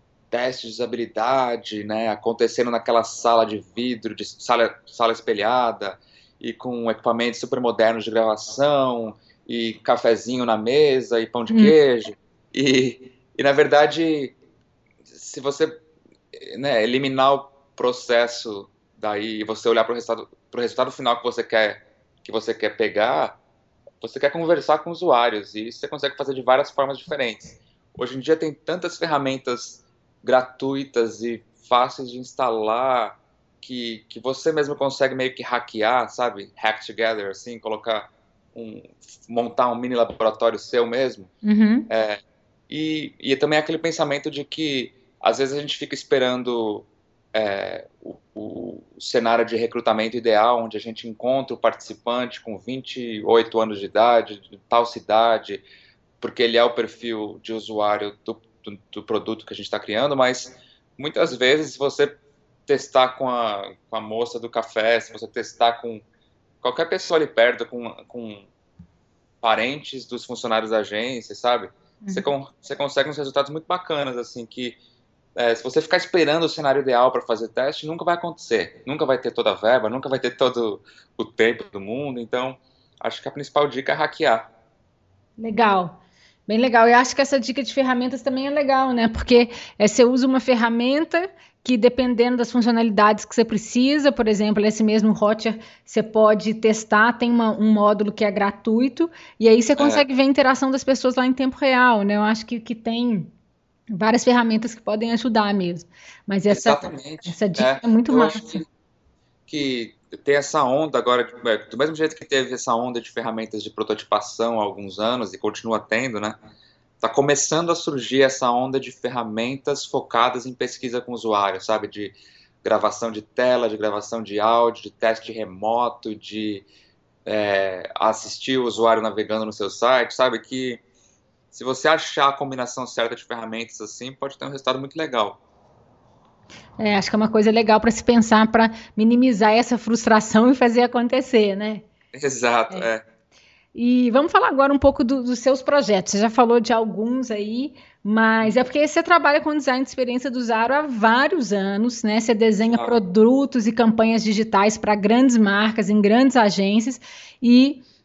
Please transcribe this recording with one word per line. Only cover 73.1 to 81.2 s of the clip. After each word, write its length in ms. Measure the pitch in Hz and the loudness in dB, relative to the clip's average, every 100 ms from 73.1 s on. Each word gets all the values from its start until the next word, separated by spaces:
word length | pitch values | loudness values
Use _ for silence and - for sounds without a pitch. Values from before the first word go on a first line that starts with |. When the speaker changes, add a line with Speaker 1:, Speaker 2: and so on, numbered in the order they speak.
| 147 | -4
Speaker 1:
resultados 340 | 135 139 139 | -6 -4 -4
muito 140 | 156 - | -6 -8
bacanas, 520 | 180 - 151 139 120 | -8 -6 -6 -6 -8
assim, 280 | 117 123 113 | -10 -14 -16
que, 300 | - 123 - _ _ _ _ _ | -12 -12 -12 _ _ _ _ _
é, 220 | - 120 113 | -2 0 0
se 80 | |
você 180 | 127 120 | -2 -2
ficar 140 | 113 180 | 0 -2
esperando 480 | - 180 151 160 | 0 2 2 2
o 60 | 160 | -2
cenário 320 | - 143 135 | -2 0 0
ideal 280 | 135 120 127 | 2 4 2
pra 120 | 127 | 2
fazer 260 | - 110 113 | -4 -6 -6
teste, 400 | - 135 156 156 | -4 -4 -6 -8
nunca 160 | 170 | -6
vai 120 | 165 170 | -4 -4
acontecer. 680 | 175 - - 101 - - 123 | -6 -12 -4 -4 -4 -10 -10
Nunca 200 | 151 139 | -4 0
vai 120 | 127 | -2
ter 140 | 120 | -2
toda 200 | 120 110 | -2 -2
a 40 | 95 | 0
verba, 340 | 110 127 107 | 2 2 0
nunca 200 | 127 135 | -4 -4
vai 100 | 131 | -4
ter 160 | 123 - | -4 0
todo 460 | 127 120 113 98 _ _ _ | 0 0 -4 -6 _ _ _
o 60 | - | -10